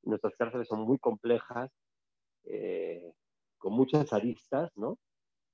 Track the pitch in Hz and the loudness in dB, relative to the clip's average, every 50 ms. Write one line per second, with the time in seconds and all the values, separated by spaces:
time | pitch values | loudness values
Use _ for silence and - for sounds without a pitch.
0 | - - 107 98 - 104 - _ 120 113 120 123 113 - 110 110 110 113 135 135 | 0 -2 -2 0 0 -4 -2 _ -4 -2 -2 -6 -4 -2 -4 -2 2 2 2 4
1 | - 123 110 104 - 117 120 113 - - 123 120 127 131 _ _ _ _ _ _ | 4 0 0 0 2 2 2 2 2 -4 -6 -6 -6 -6 _ _ _ _ _ _
2 | _ _ _ _ _ _ _ _ _ - - 104 101 95 90 82 92 85 85 85 | _ _ _ _ _ _ _ _ _ -8 -8 -6 -4 -4 -4 -4 -4 -4 -6 -8
3 | 87 85 - _ _ _ _ _ _ _ _ _ - 98 107 123 131 131 - 151 | -12 -18 -20 _ _ _ _ _ _ _ _ _ -6 0 4 4 4 6 6 2
4 | 143 - 117 104 104 123 117 - _ _ 139 135 165 175 _ 101 104 131 208 - | 4 4 2 2 2 0 -2 -4 _ _ 0 0 0 -2 _ -6 -6 -6 -6 -8
5 | _ _ _ _ _ _ _ _ _ _ | _ _ _ _ _ _ _ _ _ _